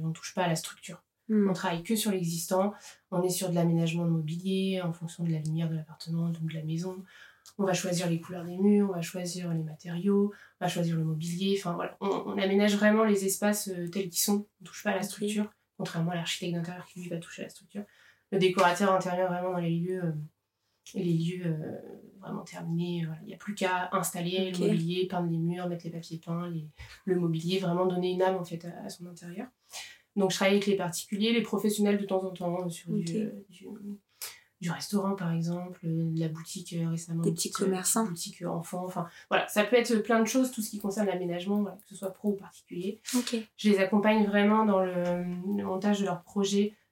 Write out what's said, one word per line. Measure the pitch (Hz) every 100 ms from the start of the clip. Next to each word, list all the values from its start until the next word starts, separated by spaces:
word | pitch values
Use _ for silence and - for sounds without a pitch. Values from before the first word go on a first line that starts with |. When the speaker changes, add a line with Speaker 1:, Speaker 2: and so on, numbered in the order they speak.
Speaker 1:
on | 160
touche | 160 -
pas | 190
à | 170
la | 160
structure. | - - - 165 _ _ -
Speaker 2:
Hmm. | 214 196
Speaker 1:
On |
travaille | 170 185 170
que | - 214
sur | 214
l'existant. | 185 165 165 - 185 208 - - - -
On | 180
est | 185
sur | - 185
de |
l'aménagement | 170 170 165 165 170 170
de |
mobilier | 160 151 170 190 190 190 185
en | 175
fonction | 170 165 -
de | 170
la | 156
lumière | 156 160 165
de | 160
l'appartement, | 156 - 160 165 170
donc | 165 160
de |
la | 160
maison. | 156 165 185 190 190 - - _ - -
On |
va | 190
choisir | 175 180 170 170
les | 165
couleurs | - 175 170
des | 180
murs, | 202 202 196
on |
va | 175
choisir | 165 185 175 175 175
les | 160
matériaux, | 156 156 170 170 196 202 202 - - -
on |
va | 180
choisir | 175 170 160
le |
mobilier. | 160 156 170 175 196 196
Enfin, | 175
voilà, | 175 185 -
on, | 202 - 202
on | 196
aménage | 196 202 208
vraiment | 202 214 220
les | 220 196 190
espaces, | - 208 208 196
euh, | 180 170
tels | 190 185
qu'ils | -
sont. | - 202 - _
On |
touche | 175 -
pas | 208
à |
la | 190
Speaker 2:
Ok. |
Speaker 1:
structure, | 202 - 208 208 208 _ _ -
contrairement | 170 165 165
à |
l'architecte | 170 165 - 175
d'intérieur | 170 170 180 -
qui, | 180
lui, | 175
va | 170
toucher | - -
à |
la | -
structure. | - - 202 208 _ - _ -
Le | 190
décorateur | 185 185 175 175 196
intervient | 185 180 180 185
vraiment | 180 185
dans | 175
les | 170 170
lieux, | 180 185
euh, | 165 151 151 _ _ _ _ _ -
les | 196 175
lieux, | 165 170 185 170
euh, | 156 - - - - - -
vraiment | - -
terminés. | - 175 170 170 175 175
Voilà. | 160 160
Il | 208
n'y |
a | -
plus | 208
qu'à | 202 185 180 180
installer | 185 170 175 175 185 185
Speaker 2:
Ok. | 180
Speaker 1:
le | 170
mobilier, | 170 165 180 185
peindre | 180 170
les | 165
murs, | 170 180 180
mettre | 170
les | 165
papiers | 165 - 165
peints, | 170 170 175
les... | 165 151 - - -
le | 190 180
mobilier, | 170 160 170 190
vraiment | 175 175 185
donner | 180 180
une | 180
âme, | 185 185
en |
fait, | 170 170
à, | 170 - 202
à |
son | - 175
intérieur. | 170 175 190 254 _ _ - - - _ 202
Donc, | 190
je | -
travaille | 196
avec | 202 202
les | 190
particuliers, | 170 - - 196 226
les | 233
professionnels | 226 202 214 208 202 202
de | 196
temps | 190
en | 190
temps, | 180 175 180
euh, | 175
sur | - 170
Speaker 2:
Ok. | 208
Speaker 1:
du, | 165 220
euh, | 214 196 196
du, | 180 190 214 202 202 _ - - - _ -
du | 170
restaurant, | 165 - 202 196
par | 196 170
exemple, | 165 165 175 180 180
euh, | 165 160 165
de | 160
la | 160
boutique, | 160 165 180 175
euh, | 170 165
récemment, | 165 165 165
Speaker 2:
Des | 165
Speaker 1:
une |
Speaker 2:
petits | 165 -
Speaker 1:
petite, | -
euh, | 190
Speaker 2:
commerçants. | 185 185 226 214
Speaker 1:
boutique, | 165 208 -
euh, | 175
enfants, | 170 165 180 185
enfin, | 180 165 - -
voilà, | 185 -
ça | 208
peut | 208 247
être | 233 220
plein | 220 226
de | 220
choses, | 262 254
tout | 220
ce | 208
qui | 208
concerne | 202 214 202
l'aménagement, | 180 175 175 190 208
voilà, | 196 185
que | -
ce | -
soit | 190
pro | - 208
ou | 196
particulier. | - - - 175 196 - - 247
Speaker 2:
Ok. | 240 226 - -
Speaker 1:
Je | 208
les | 190
accompagne | 190 208 214 220
vraiment | 202 202 202 214
dans | 214 190
le, | 185 180 175 175 175 180 190 202
le |
montage | 196 190 208 196
de | 190
leurs | 170
projets | - 202 196 202 208 - _